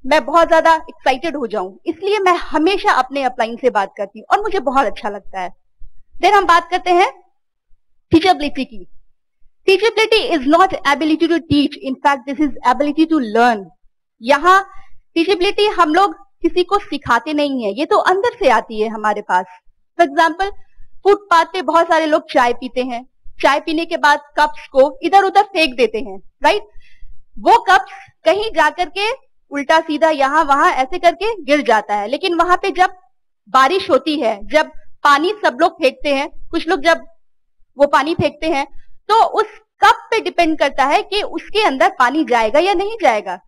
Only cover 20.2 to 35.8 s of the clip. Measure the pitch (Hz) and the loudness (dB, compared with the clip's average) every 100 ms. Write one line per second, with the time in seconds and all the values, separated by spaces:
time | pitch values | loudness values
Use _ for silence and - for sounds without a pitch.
20.2 | 330 330 392 - - - - - 381 403 | 0 0 -6 -6 -18 -16 -16 -4 0 0
21.2 | - 330 330 381 269 330 339 320 320 302 | 2 2 2 -4 0 2 2 0 2 -2
22.2 | 311 294 240 240 254 254 262 240 254 _ | 0 0 0 -2 -6 -6 -6 -8 -14 _
23.2 | - - 302 294 294 311 330 330 294 294 | -16 -2 0 0 -2 -6 -4 0 0 0
24.2 | - - 302 - - - 277 - 330 392 | -2 -2 -2 -2 -4 2 2 0 2 4
25.2 | 381 370 427 359 320 - 233 - 202 190 | 4 2 2 0 -2 0 -2 -2 -10 -14
26.2 | - _ 196 214 - - - - - - | -18 _ 0 0 -6 -20 -18 -16 -12 -12
27.2 | - - 240 453 - 381 381 - - _ | -14 -4 2 2 4 2 0 -18 -20 _
28.2 | 320 392 440 330 302 311 359 381 427 539 | -2 0 -2 0 0 0 -6 -4 -4 -6
29.2 | _ _ _ 285 277 320 330 294 320 302 | _ _ _ -10 0 0 0 0 0 2
30.2 | 269 302 311 277 349 285 262 359 339 339 | 0 0 2 2 2 2 -4 0 0 0
31.2 | 427 440 202 294 233 220 208 208 208 285 | -6 -6 0 0 2 0 0 -4 -4 -4
32.2 | 381 339 339 359 392 320 370 370 _ _ | -2 0 2 2 0 0 0 -2 _ _
33.2 | _ _ _ 262 269 370 359 269 320 302 | _ _ _ 2 2 0 0 0 0 -2
34.2 | 233 208 208 302 311 - - - 294 285 | -2 -4 -2 0 0 -8 -16 -2 2 2
35.2 | 339 - 339 247 349 349 | 2 -2 -2 2 0 2